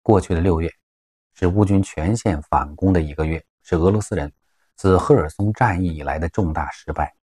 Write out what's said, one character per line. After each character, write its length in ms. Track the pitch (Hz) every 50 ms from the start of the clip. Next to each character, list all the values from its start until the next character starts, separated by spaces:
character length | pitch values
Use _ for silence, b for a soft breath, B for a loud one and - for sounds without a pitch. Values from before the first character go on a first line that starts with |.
过 180 | _ - 110 95
去 140 | 87 - 87
的 80 | 82
六 180 | 85 95 85 80
月 100 | 82 80 - _ _ _ _ _ _ _ _ _ _ _ _
是 140 | - 92
乌 160 | 87 90 104 104
军 180 | 101 101 98
全 360 | 95 - - - 78 92 113
线 240 | 117 - 110 85 76
反 340 | 76 _ - 69 67 71 76
攻 160 | - - 95
的 100 | 92 85
一 120 | 80 73 73
个 120 | 78 78
月， 160 | 80 80 82 _ _ _ _
是 160 | _ - 90
俄 120 | 82 82 95
罗 120 | 101 107
斯 160 | 101 - 107
人 120 | 85 73 73 _ _ _ _ _ _ _ _ _
自 220 | - - 98 95
赫 180 | 90 - - 147
尔 140 | 113 78 78
松 240 | - - 101 104 107
战 280 | - 127 113 92 90
役 140 | 92 87 80
以 80 | 76 71
来 160 | 69 69 73
的 80 | 82
重 240 | 80 _ - 98 82
大 180 | 78 82 73 69
失 200 | - - - -
败。 240 | 80 - 78 - _ _